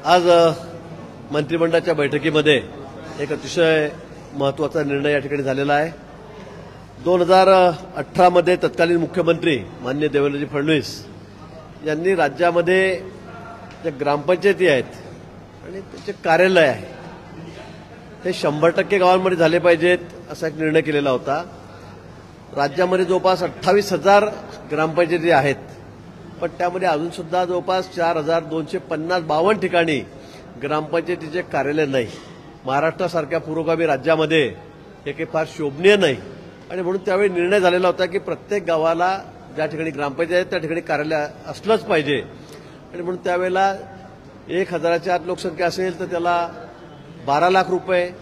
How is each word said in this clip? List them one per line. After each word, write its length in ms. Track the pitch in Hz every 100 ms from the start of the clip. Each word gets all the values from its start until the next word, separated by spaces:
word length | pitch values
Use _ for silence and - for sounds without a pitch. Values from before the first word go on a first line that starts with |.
आज, 240 | 147 180 175
अ, 220 | 170 170 151 - - - - - - -
मंत्रिमंडळाच्या 640 | 147 151 165 165 165 170
बैठकीमध्ये 680 | 156 143 147 151 151 151 135 101 - - - - -
एक 120 | 147
अतिशय 560 | 143 135 175 165 160 151 - - - -
महत्त्वाचा 480 | 139 139 135 143 160
निर्णय 300 | 143 139 147
या 60 | 147
ठिकाणी 240 | 135 143
झालेला 320 | 135 131 139
आहे. 160 | 147 160 160 - - - - - - - - - -
दोन 160 | 165 180
हजार 500 | 175 190 190 190 180 151 - -
अठरा 320 | 143 - 180
मध्ये 280 | 180 170 180
तत्कालीन 400 | 160 - 170 170
मुख्यमंत्री 640 | 160 185 165 165 165 131 90 -
माननीय 280 | 123 139 151
देवेंद्रजी 380 | 139 143 143 143
फडणवीस 600 | 147 147 151 - - - - - - - - - - 151
यांनी 280 | 151 175
राज्यामध्ये 880 | 190 147 135 170 170 170 185 190 180 185 - - - - - - -
ज्या 100 | 170 139
ग्रामपंचायती 680 | 143 147 143 180 190 170 180
आहेत 160 | 135 113 - - - - - - -
आणि 160 | - 190
त्याचे 320 | 190 - -
कार्यालय 540 | 196 180 165 185 185 151
आहे, 200 | 107 92 - - - - - - - - - - - - -
हे 80 | 180
शंभर 380 | 180 165 147 160
टक्के 280 | 170 190 202
गावांमध्ये 400 | 180 185 185 180
झाले 200 | 165 170
पाहिजेत, 400 | 175 170 170 180 175 - -
असा 160 | 151 160
एक 80 |
निर्णय 260 | 156 160 156
केलेला 300 | 151 147 143
होता. 340 | 127 - 143 180 - - - - - - - - - - 143
राज्यामध्ये 480 | 143 151 180 185
जवळपास 380 | 180 185 185 180
अठ्ठावीस 500 | 170 - - 196 202
हजार 340 | 180 190 202 208 202 - - -
ग्रामपंचायती 580 | 147 160 160 170 170 165
आहेत, 260 | 151 143 135 - - - - - - - -
पण 80 | 175
त्यामध्ये 400 | - 180 180 180
अजूनसुद्धा 560 | 151 170 - 160 180
जवळपास 500 | 180 180 170 185 185
चार 220 | 175 170 165
हजार 280 | 151 165
दोनशे 340 | 156 160 151 185
पन्नास, 440 | - 160 165 180
बावन्न 380 | 160 156 180 214
ठिकाणी 460 | 180 175 165 139 95 - - - - -
ग्रामपंचायतीचे 800 | 143 151 156 170 160 175 156 165
कार्यालय 440 | 180 151 135 151 147
नाही. 200 | 135 110 - - - - -
महाराष्ट्रासारख्या 760 | 131 135 160 160 180 170 147 160
पुरोगामी 460 | 156 156 160 160 165
राज्यामध्ये 600 | 139 135 160 156 160 127 90 - - - - -
हे 60 |
काही 120 | 143
फार 200 | 160 160 156 -
शोभनीय 400 | 151 135 185 208
नाही 200 | 170 123 - - - - -
आणि 120 | 180
म्हणून 180 | 175 190
त्यावेळी 240 | 190 185 202
निर्णय 320 | 180 175 208
झालेला 260 | 180 180 185
होता 200 | 175 185
की 120 | 190
प्रत्येक 460 | - 151 - 208
गावाला 540 | 170 165 160 165 180 190 - - -
ज्या 120 | - 156
ठिकाणी 240 | 151 160
ग्रामपंचायत 560 | 139 143 135 165 180 180
त्या 120 | 185
ठिकाणी 220 | 156 165
कार्यालय 460 | 170 147 151 160 147 - -
असलंच 340 | 147 196 220
पाहिजे 420 | - 170 143 135 - - - - - - -
आणि 100 | 175
म्हणून 220 | 175 180
त्यावेळेला 520 | 185 180 185 185 196 190 - - - - - - -
एक 260 | 165 190
हजाराच्या 400 | 175 165 170 170
आत 60 | 175
लोकसंख्या 420 | 165 170 185 156 175
असेल 340 | 170 185 170
तर 40 |
त्याला 440 | 180 175 175 175 170 - - - - - - - 135
बारा 240 | 143 175
लाख 140 | 190 185
रुपये 420 | 180 185 180 180 180